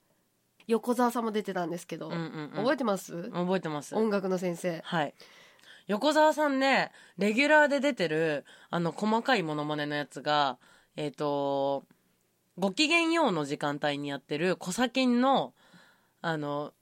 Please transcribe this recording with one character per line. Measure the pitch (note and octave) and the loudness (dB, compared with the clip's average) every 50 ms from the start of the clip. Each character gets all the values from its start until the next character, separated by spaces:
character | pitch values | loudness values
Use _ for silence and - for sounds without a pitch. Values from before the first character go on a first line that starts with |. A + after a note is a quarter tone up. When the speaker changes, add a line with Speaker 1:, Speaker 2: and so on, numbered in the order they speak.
| _ _ _ _ _ _ _ _ _ _ _ _ - | _ _ _ _ _ _ _ _ _ _ _ _ -4
Speaker 1:
横 | - A3+ A3+ A3+ A#3+ B3 | 0 0 0 0 0 0
澤 | A3+ B3 A#3+ | 2 2 2
さ | A#3 B3 | 2 0
ん | A3+ | -4
も | A3+ G3+ | -2 -2
出 | G#3+ G3+ | -4 -4
て | - F#3 | -4 -4
た | F#3 F3 | -4 -4
ん | D#3+ | -4
で | E3 F3 | -6 -8
す | - | -8
け | - E3+ | -10 -12
ど、 | D#3 D#3 D#3+ | -10 -10 -8
Speaker 2:
う | |
ん | D#3+ | -6
う | |
ん | E3+ E3 D#3+ - D#3+ D3+ C3+ - | -6 -6 -6 -8 -10 -10 -8 -6
う | D#3 | -2
ん。 | G3+ | 0
Speaker 1:
覚 | B3 D#4 | 0 2
え | |
て | C4+ C4+ | 2 0
ま | A3 G3 F#3 | -2 -2 -2
す？ | - - E3 E3+ F3 A3+ | -4 -10 -12 -10 -10 -8
Speaker 2:
覚 | - F3 F3+ F3+ F#3+ | -4 -4 -2 0 0
え | F#3 | -2
て | - D#3+ | -2 -4
ま | D#3 D3 C#3 | -6 -6 -8
す。 | - - | -4 -2
Speaker 1:
音 | G#3 A3 A3 | -2 0 0
楽 | G3+ G3 F#3 F#3+ | 0 0 -2 -2
の | F#3 | -2
先 | F3+ F#3 F3+ E3+ | -2 -2 -4 -6
生。 | E3+ - F3+ E3 D#3+ - | -4 -4 -6 -6 -6 -8
Speaker 2:
は | - - E3 D3 | -4 -2 -2 -2
い。 | C#3 - - - - - - - - _ _ - - - - _ | -2 -4 -12 -20 -20 -20 -20 -20 -20 _ _ -20 -20 -20 -14 _
横 | - G3 G#3 C4 D4+ D4 | -4 -4 0 2 2 4
澤 | D#4 D4+ D#4 D4 | 6 6 6 4
さ | D4 D4+ | 4 0
ん | C#4+ C4+ C4 | 0 2 2
ね、 | C4+ C4+ C4 G3+ E3 - - - - - - | 2 4 4 2 2 0 -4 -14 -20 -14 -6
レ | - F#3+ G#3 A3 | -2 -2 0 2
ギ | A3+ C#4+ | 4 4
ュ | D4 | 6
ラ | D4+ D4+ D4+ | 8 6 6
ー | C#4+ | 6
で | C#4 C#4+ | 4 2
出 | A#3+ D4 C4+ | 2 0 0
て | - F#3 | 0 0
る、 | D#3 D#3 D#3 E3 D#3+ D3 C#3 - - - - - - | 0 0 0 0 0 0 -2 -6 -10 -20 -20 -12 -4
あ | - E3+ | -2 -2
の、 | E3+ E3 D3+ | -2 -2 -2
細 | - G#3 G#3+ A3 A3+ A3+ | -2 0 0 0 0 2
か | C4+ C4 | 2 0
い | G#3+ F3 | 2 0
モ | D#3 D3+ | -2 -2
ノ | D3+ D3 | -4 -2
マ | D3+ D3+ | -2 -2
ネ | D3+ D3 | -4 -4
の | D3 D3 | -4 -4
や | D3 C#3+ | -4 -6
つ | - - D3 | -6 -8 -6
が、 | B2 D3 D3+ D3 C#3+ C3+ B2 - _ - - _ _ _ - | -2 2 4 4 4 2 0 -6 _ -20 -20 _ _ _ -10
え | - D3+ D3 | -6 -6 -6
っ | |
と、 | B2+ - D#3 D3 C#3+ C#3+ C#3 C#3 C#3 C#3 C#3 C#3 C#3 C#3 - _ _ _ _ _ _ _ _ _ _ _ _ _ - - | -4 -4 -2 -2 0 0 0 0 0 0 0 0 0 -2 -6 _ _ _ _ _ _ _ _ _ _ _ _ _ -8 -2
ご | F#3 G3 | -2 -2
き | F#3 - D#4 | 2 2 2
げ | C#4+ E4 E4+ | 4 4 2
ん | E4 E4 | 2 2
よ | E4 E4+ D#4+ A#3+ | 2 2 2 2
う | F#3 | 2
の | D#3+ D3 | 0 -2
時 | C#3 D3 D3 | -2 -4 -4
間 | - D3 C#3+ D3 - | -2 -2 -2 -2 -2
帯 | D3 C#3+ C#3+ | -2 -2 -2
に | C#3+ C#3+ | -4 -6
や | C#3+ C#3+ | -8 -8
っ | |
て | _ - D3+ D3 | _ -6 -4 -2
る | E3 F#3 F3 | 0 0 -2
コ | E3+ - F3+ | -2 -4 -6
サ | F3 - B3+ B3 | -2 -2 -2 0
キ | - C4 C4 | 2 2 2
ン | B3+ A#3+ A#3+ | 2 2 2
の、 | B3 C4+ C4+ G#3 D3 B2 - _ _ _ - - - _ _ _ _ _ _ _ | 4 4 2 2 0 -2 -8 _ _ _ -20 -20 -20 _ _ _ _ _ _ _
あ | - E3+ D#3+ | -6 -4 -4
の、 | D3+ D3 D3 C#3+ D3 D3 - - _ | -4 -4 -4 -6 -6 -6 -8 -12 _